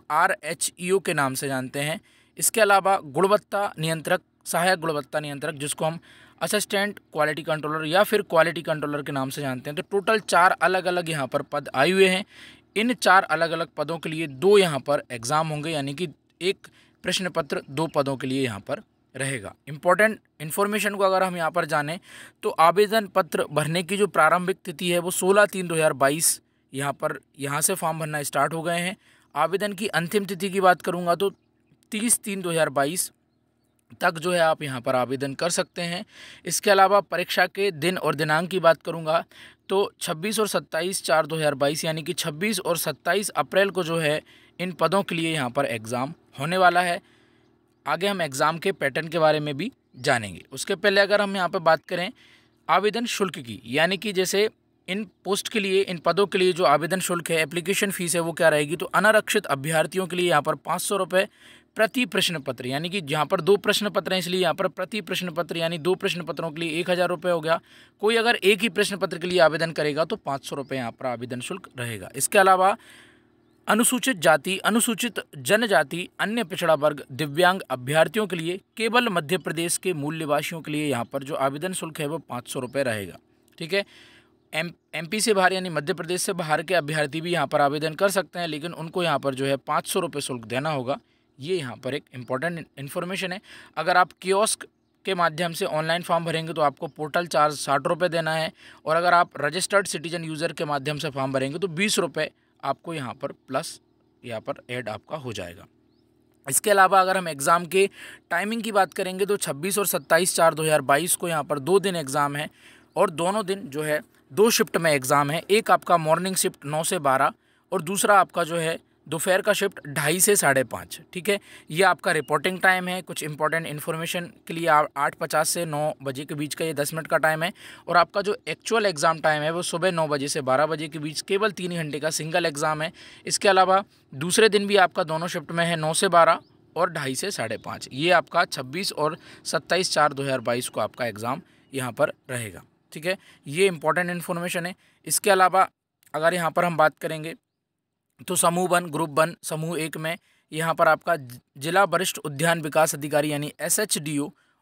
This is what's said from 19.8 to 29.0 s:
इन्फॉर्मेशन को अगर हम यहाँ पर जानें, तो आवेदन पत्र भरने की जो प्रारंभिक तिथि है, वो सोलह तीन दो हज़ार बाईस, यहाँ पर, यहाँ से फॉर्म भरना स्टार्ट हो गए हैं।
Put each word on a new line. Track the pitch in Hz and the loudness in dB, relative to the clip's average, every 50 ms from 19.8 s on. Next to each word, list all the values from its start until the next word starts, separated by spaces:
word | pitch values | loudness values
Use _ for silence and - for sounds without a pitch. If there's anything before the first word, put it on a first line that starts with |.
| - 180 185 180 214 220 214 - _ _ _ _ | 2 2 4 6 4 2 2 -4 _ _ _ _
इन्फॉर्मेशन | 147 160 - 202 202 202 208 214 196 208 202 | -10 -6 -2 -2 0 0 0 0 -2 -2 0
को | 196 202 | 2 2
अगर | 190 190 185 | 2 4 2
हम | 190 185 180 | 2 0 0
यहाँ | 175 165 156 | -2 -2 -2
पर | 160 175 165 | 0 -2 -2
जानें, | 147 160 151 147 147 165 196 - - - - - - _ _ | 0 0 -2 -2 -2 -6 -8 -12 -18 -20 -20 -20 -20 _ _
तो | - 175 | -6 -4
आवेदन | - - 160 170 165 190 208 196 214 226 208 | 2 6 6 6 6 6 2 4 4 0 0
पत्र | 190 - 190 185 151 - 190 175 - | 0 0 -2 0 0 -2 -4 -4 0
भरने | 143 151 151 147 160 180 | -2 -2 0 0 -2 -2
की | 180 156 202 | -2 -2 0
जो | 190 208 | 0 0
प्रारंभिक | 180 - 170 156 156 160 180 180 175 190 - _ | 2 4 4 4 6 4 2 0 -2 -4 -4 _
तिथि | 196 160 - 180 175 | -12 -10 -4 -2 0
है, | 175 175 | 0 0
वो | 165 180 | 0 -2
सोलह | 175 - 185 180 196 208 208 | -4 0 2 4 6 6 4
तीन | 202 - 190 180 | 4 2 -6 -4
दो | 170 170 | -2 0
हज़ार | 160 156 156 | 2 2 2
बाईस, | 147 127 139 139 147 165 156 - - - _ _ _ _ _ _ - | 2 4 2 2 2 2 0 0 -2 -2 _ _ _ _ _ _ -8
यहाँ | 131 139 143 | -6 -4 -4
पर, | 139 - 151 151 151 - - _ _ - | -4 -4 -6 -6 -6 -6 -12 _ _ -10
यहाँ | 135 139 139 151 | -6 -4 -2 0
से | 160 - 190 | 0 0 0
फॉर्म | - 180 160 160 160 | 0 -2 -4 -2 -2
भरना | 151 151 151 151 | -6 -4 -4 -6
स्टार्ट | 143 - - 143 139 156 | -6 -2 0 2 2 2
हो | 165 165 | 0 -4
गए | 151 175 170 170 | -2 -2 -2 0
हैं। | 175 185 208 - | -2 -4 -6 -8